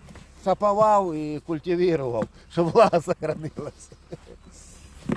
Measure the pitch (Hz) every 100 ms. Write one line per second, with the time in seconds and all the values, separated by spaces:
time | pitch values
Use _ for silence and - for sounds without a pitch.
0 | - - - - 190 - 208 202 214 202
1 | 185 151 151 147 - 156 180 175 180 156
2 | 131 113 104 - - 165 165 220 196 170
3 | 180 - 156 151 156 - 147 - - -
4 | - 175 - - - - - - - -
5 | -